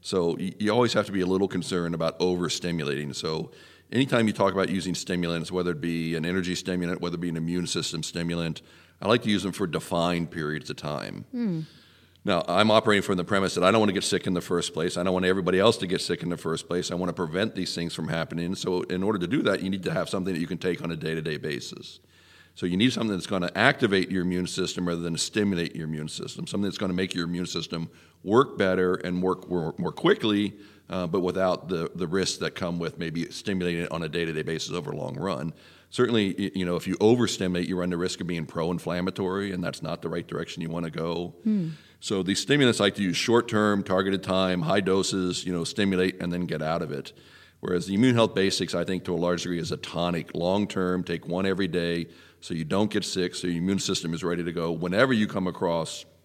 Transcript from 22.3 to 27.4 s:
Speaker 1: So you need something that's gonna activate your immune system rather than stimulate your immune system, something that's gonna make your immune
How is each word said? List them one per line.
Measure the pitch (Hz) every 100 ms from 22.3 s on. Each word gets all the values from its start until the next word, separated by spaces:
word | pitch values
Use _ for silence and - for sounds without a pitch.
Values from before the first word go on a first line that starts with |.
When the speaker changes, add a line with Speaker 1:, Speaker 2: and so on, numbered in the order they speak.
| - -
Speaker 1:
So | - 90
you | 90
need | 120
something | 120 113 95
that's | -
gonna | 98 87 -
activate | 120 143 113 95 90
your | 95
immune | 90 90 90
system | - 90 - 90
rather | 85
than | 85 82
stimulate | - 107 101 90 85 -
your | 80
immune | 78 78
system, | - - - 85
something | 98 101
that's | -
gonna | 95
make | 90 95 -
your | 85
immune | 87